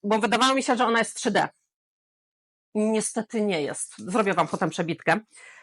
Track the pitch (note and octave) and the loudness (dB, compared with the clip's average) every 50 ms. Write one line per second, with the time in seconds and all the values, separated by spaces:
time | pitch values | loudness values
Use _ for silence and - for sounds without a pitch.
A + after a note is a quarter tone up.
0 | - G3+ G#3+ A3 G#3 A3+ G#3+ A3+ B3+ C4 C4+ C4+ - - B3+ A3 - A3 A#3 A#3 | 0 0 0 2 2 2 4 4 4 4 2 2 2 0 0 2 2 2 2 2
1 | A3 - - - - A#3+ G3+ F#3 D3+ - _ _ _ _ _ _ _ _ _ _ | 0 -2 -6 -4 -4 0 0 0 0 0 _ _ _ _ _ _ _ _ _ _
2 | _ _ _ _ _ _ _ _ _ _ _ _ _ _ _ G#3+ G#3+ A3 A3 G#3+ | _ _ _ _ _ _ _ _ _ _ _ _ _ _ _ -2 0 2 0 0
3 | G#3 - - A#3+ A3 _ - A3 G#3+ G#3 F#3 D#3 C#3+ - D3+ - - - - - | -2 -2 -6 -6 -6 _ -2 -2 0 0 0 0 -2 -4 -4 -8 -10 -12 -12 -14
4 | - F#3 F3+ G#3 G#3 G3 F3+ F3 D#3+ D#3 - E3+ F#3+ E3 - - E3+ D#3+ D#3+ - | -10 -2 -2 0 0 2 2 0 0 0 0 -2 -2 -4 -2 -4 -4 -4 -6 -4
5 | - - E3 G#3 - _ _ - - - - - | 0 0 0 0 -2 _ _ -20 -20 -20 -20 -20